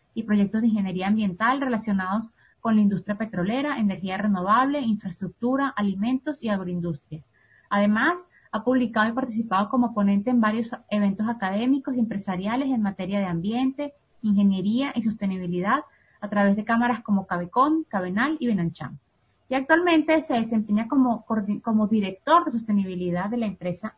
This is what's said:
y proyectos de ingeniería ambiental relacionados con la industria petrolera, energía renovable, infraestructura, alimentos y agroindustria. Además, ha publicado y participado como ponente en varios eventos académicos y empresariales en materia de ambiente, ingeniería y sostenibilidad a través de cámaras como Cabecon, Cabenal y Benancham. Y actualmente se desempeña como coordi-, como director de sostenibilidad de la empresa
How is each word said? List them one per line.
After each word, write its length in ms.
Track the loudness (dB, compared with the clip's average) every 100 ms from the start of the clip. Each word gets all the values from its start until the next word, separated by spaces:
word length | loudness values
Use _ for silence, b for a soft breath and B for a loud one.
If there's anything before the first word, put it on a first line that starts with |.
| _
y 100 | -10
proyectos 380 | 0 2 2 2
de 60 | 2
ingeniería 400 | 2 -2 -2 0
ambiental 540 | 0 0 0 0 0
relacionados 680 | 0 -2 0 -2 0 -2 -4 b b b
con 160 | 0 4
la 60 |
industria 340 | 4 2 -4 -6
petrolera, 640 | -4 -4 -2 -2 -2 0
energía 380 | -2 -2 -6 -2
renovable, 640 | 0 0 2 2 2 0
infraestructura, 880 | -2 -2 -4 -8 -10 -6 -2 0 -2
alimentos 760 | -2 -2 0 -2 -2 -4 -6
y 60 | -2
agroindustria. 760 | -2 -2 -4 -4 -6 -10 -16 -16 b b b b
Además, 560 | 0 2 2 2 -2 -6 b b
ha 120 | -6
publicado 460 | 0 2 2 0 0
y 40 |
participado 560 | 0 -4 -4 -2 0 0
como 240 | 2 0
ponente 360 | 2 2 2 2
en 120 | 2
varios 300 | 2 2 -4 -8 -6
eventos 380 | 0 0 0 -4
académicos 680 | -2 -2 -2 2 0 0 -2
y 40 |
empresariales 680 | -2 -4 -4 -4 -2 -2 -2
en 120 | 0
materia 380 | -2 -2 -4 -2
de 80 | -2
ambiente, 680 | -2 -2 -2 -2 -2 -10 -10 _ _
ingeniería 680 | 0 4 4 2 0 0 0 -2
y 80 |
sostenibilidad 800 | -2 -2 -4 -4 -4 -2 0 -2 -4 b b b
a 80 | -4
través 260 | 2 2 2
de 80 |
cámaras 380 | 2 2 2 0
como 260 | 0 0 0
Cabecon, 560 | -4 -2 2 4 2
Cabenal 540 | 0 -4 -2 -2 -2 -2
y 80 | 0
Benancham. 500 | 0 0 -4 -12 -14 _ _ _ _ -4
Y 60 | -4
actualmente 680 | 4 4 6 2 4 2
se 140 | 2 -2
desempeña 520 | 0 -2 0 0 2
como 380 | 2 2 0 -2
coordi-, 360 | -4 -2 -4
como 260 | 0 2 2
director 580 | 2 0 -4 2 4 4
de 60 |
sostenibilidad 760 | -4 0 0 0 -4 -2 -2 -2
de 80 | -4
la 80 | -4
empresa 500 | -6 -8 -8 -10